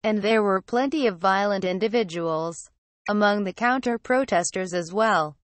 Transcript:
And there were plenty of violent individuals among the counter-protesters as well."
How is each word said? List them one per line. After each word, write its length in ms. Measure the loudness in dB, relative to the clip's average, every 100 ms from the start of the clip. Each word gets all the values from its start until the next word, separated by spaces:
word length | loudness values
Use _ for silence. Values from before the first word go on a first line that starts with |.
And 180 | 0 0
there 200 | 2 2
were 200 | 4 0
plenty 440 | 0 -2 0 0 0
of 140 | 2
violent 460 | 0 2 0 0 -2
individuals 1040 | -2 0 0 -2 -4 -2 -2 -4 -10 -18 _ _ _ -4
among 340 | 2 2 2
the 100 | -2
counter-protesters 1200 | -2 0 0 0 -4 0 0 2 0 0 -4 -4
as 200 | -4 -4
well." 440 | 0 2 2 0 -6 _